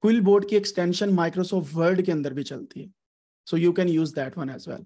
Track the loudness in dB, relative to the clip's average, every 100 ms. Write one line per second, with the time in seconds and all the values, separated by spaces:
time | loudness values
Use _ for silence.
0 | 4 4 6 4 4 0 0 -2 -2 0
1 | 0 2 0 -2 -2 -4 -4 0 2 2
2 | 0 -2 -4 -6 -10 -12 -14 -16 -18 _
3 | _ _ _ _ -4 0 2 2 2 0
4 | 0 -4 -8 -8 -10 -10 -12 -14